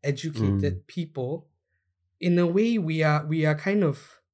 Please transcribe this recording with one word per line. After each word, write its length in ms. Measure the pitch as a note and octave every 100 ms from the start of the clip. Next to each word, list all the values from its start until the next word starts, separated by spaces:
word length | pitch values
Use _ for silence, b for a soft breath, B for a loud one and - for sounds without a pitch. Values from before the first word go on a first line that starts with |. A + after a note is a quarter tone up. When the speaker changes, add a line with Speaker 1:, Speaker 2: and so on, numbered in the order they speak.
Speaker 1:
educated 720 | C#3+ C#3+ D#3+ B2+ G#2 G2 F#2+ F#2
Speaker 2:
Mm. 40 | -
Speaker 1:
people. 600 | - D#3 - B2 D#3+ _ _ _ _ _ _ _ _
In 180 | F3+ F3
a 80 | F3
way, 320 | F#3 A#3 A3+
we 240 | D#3+ D#3+
are, 240 | D#3 D3+ D3+
we 180 | D#3+
are 100 | D#3
kind 280 | D3+ G3 G#3
of 380 | E3+ C#3 - - _